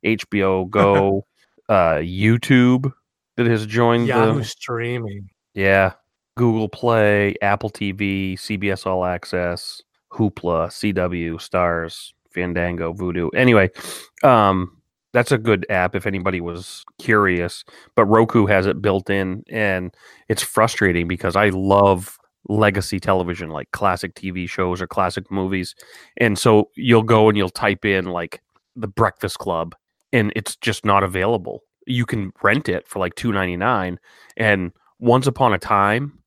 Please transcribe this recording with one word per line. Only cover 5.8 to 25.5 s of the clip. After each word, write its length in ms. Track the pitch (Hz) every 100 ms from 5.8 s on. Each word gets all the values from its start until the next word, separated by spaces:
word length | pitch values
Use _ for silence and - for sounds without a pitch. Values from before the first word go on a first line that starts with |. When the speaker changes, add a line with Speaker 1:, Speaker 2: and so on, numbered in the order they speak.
| 95 - _ _ _ -
Speaker 1:
Google 300 | 120 110 107
Play, 680 | - 120 113 104 104 101 98
Apple 280 | 101 104 107
T 240 | - 101
V, 420 | 98 101 98 95 92
C 220 | - 104
B 120 | 101
S 160 | 95 -
All 200 | 92 90
Access, 760 | 87 - 90 87 87 - - _ _ _
Hoopla, 580 | - 107 - 87 82 85
C 220 | - 107
W, 460 | 92 90 87 82 82
Stars, 760 | - 90 87 85 82 - - _ _
Fandango, 640 | - 90 87 87 87 82
Vudu. 360 | 90 92 87 85
Anyway, 360 | - 127 113 95 - - - - _
um, 600 | 139 120 101 95 90 _ _ _ _
that's 180 | 123 117
a 60 | 127
good 280 | 110 101 -
app 260 | 95 90 95
if 100 | 104
anybody 360 | 95 90 92
was 420 | 85 87 92 - - _
curious, 640 | - 107 101 90 87 - - - _ -
but 80 |
Roku 440 | 104 110 113 120 101
has 180 | 101 95
it 160 | 87
built 280 | 101 95 -
in, 360 | 98 95 95 -
and 460 | 113 104 95 90 _ - _ _
it's 160 | 110
frustrating 640 | - - 113 - 98 87 85
because 300 | 87 92 90
I 120 | 104
love 680 | 95 98 98 101 92 95 - _ _ -
legacy 500 | 104 107 101 95 98
television, 500 | - 92 87 87 82
like 220 | 78 -
classic 420 | - 101 90 92 -
T 140 | 95
V 140 | 90 87
shows 360 | - 92 90
or 60 | 92
classic 440 | - 92 92 95
movies. 420 | 98 95